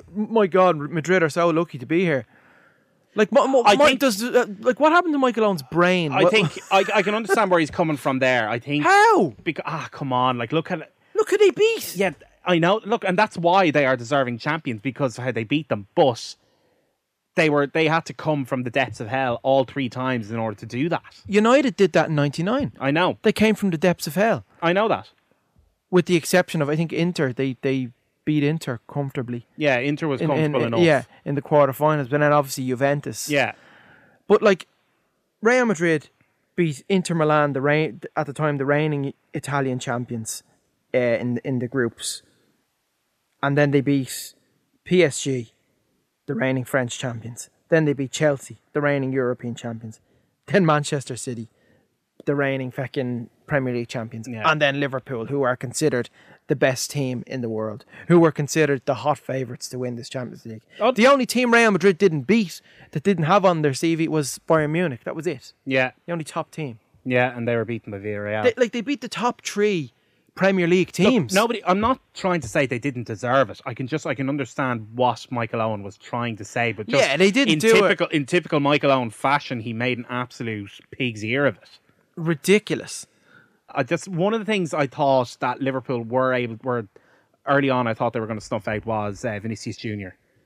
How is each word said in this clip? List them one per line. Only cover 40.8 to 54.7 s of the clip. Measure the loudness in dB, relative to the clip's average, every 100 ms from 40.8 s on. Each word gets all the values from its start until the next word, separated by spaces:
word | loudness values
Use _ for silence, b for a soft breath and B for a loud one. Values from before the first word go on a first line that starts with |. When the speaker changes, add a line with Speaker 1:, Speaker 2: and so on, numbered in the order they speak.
| _
Speaker 1:
uh, | -2
in, | 0 0 -2 -4
in | -2 -4
the | -2
groups. | -2 -2 -4 -10 -12 -16 _ _ _ _ _ _ _ _ _ _ _
And | 0 2
then | 4
they | 2
beat | 2 0 -2 -10 -14 -20 _ _ _ _
P | 0 2
S | 4 2
G, | -4 -4 -6 _ _ _ _ _ _ _
the | -10
reigning | -4 -2 -2
French | -2 -2 -2 -6
champions. | -8 -8 -12 -16 -18 _ _
Then | 2
they | 2
beat | 0 -4
Chelsea, | 0 0 0 -6 -20 _
the | -2
reigning | 0 0 0
European | -2 -2 -2 -8
champions. | -10 -10 -10 -12 -18 _ _ _ _ -2
Then | 2
Manchester | 4 2 0 -6 -6 -10
City, | -10 -10 -12 _ _ _ _ _ _ _
the | -4
reigning | 0 0 -2 -6
fucking | -8 -6 -4 -4 -6 -8 _ -4
Premier | -2 -2
League | -4 -6
champions. | -8 -10 -12 -12
Speaker 2:
Yeah. | -4 0
Speaker 1:
And | 2
then | 2